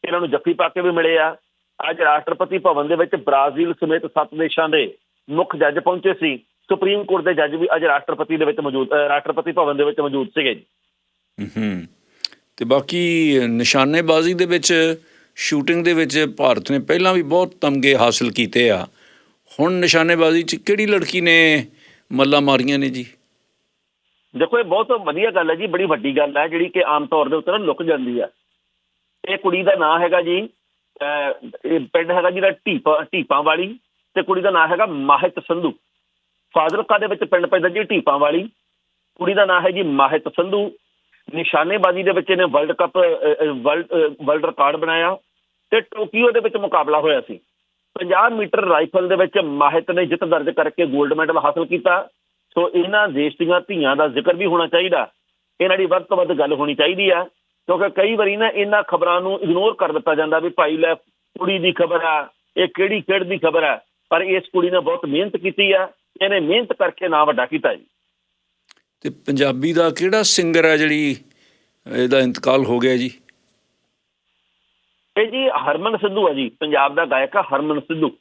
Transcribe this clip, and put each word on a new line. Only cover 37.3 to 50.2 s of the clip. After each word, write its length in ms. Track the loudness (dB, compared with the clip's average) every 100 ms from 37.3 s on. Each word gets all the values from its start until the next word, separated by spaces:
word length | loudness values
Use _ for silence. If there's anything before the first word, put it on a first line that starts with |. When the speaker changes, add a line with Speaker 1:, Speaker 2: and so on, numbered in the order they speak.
| 0 2
Speaker 1:
ਪੈਂਦਾ 220 | 2 0
ਜੀ 140 | -2
ਢੀਪਾਂ 360 | -2 0 0 2
ਵਾਲੀ। 300 | 2 0 -4 _ _ _ _ _ _
ਕੁੜੀ 200 | _ -2
ਦਾ 100 | 2
ਨਾਂ 160 | 4 4
ਹੈ 100 | 2
ਜੀ 120 | 0
ਮਾਹਿਤ 460 | -2 2 2 0 -4
ਸੰਧੂ। 440 | -4 -2 -2 -4 -8 _ _ _ _ -14
ਨਿਸ਼ਾਨੇਬਾਜ਼ੀ 680 | -8 -2 0 0 0 0 2
ਦੇ 100 | 0
ਵਿੱਚ 180 | 0 0
ਇਹਨੇ 140 | 0
ਵਰਲਡ 280 | 2 0 0
ਕੱਪ, 260 | 0 -2 2
ਅਹ, 40 |
ਅਹ, 500 | 2 2 0 0 -2
ਵਰਲਡ, 340 | -2 -2 -2 -2
ਅਹ, 380 | 0 -2 -2
ਵਰਲਡ 200 | -2 0
ਰਿਕਾਰਡ 320 | -2 0 0 0
ਬਣਾਇਆ 420 | -2 0 0 -4 _ _ _ _ _
ਤੇ 100 | -2
ਟੋਕੀਓ 500 | -2 -8 -6 0 2
ਦੇ 100 | 2
ਵਿੱਚ 160 | -2 -4
ਮੁਕਾਬਲਾ 440 | -2 0 2 0
ਹੋਇਆ 200 | 2 0
ਸੀ। 200 | -2 -16 _ _ _ _ _ -12
ਪੰਜਾਹ 300 | -2 2 2
ਮੀਟਰ 340 | 0 -2 -2
ਰਾਈਫਲ 440 | 2 2 2 0 0
ਦੇ 80 | 0
ਵਿੱਚ 220 | 0 0
ਮਾਹਿਤ 520 | -2 2 2 2 -2
ਨੇ 160 | -2 -2
ਜਿੱਤ 180 | -2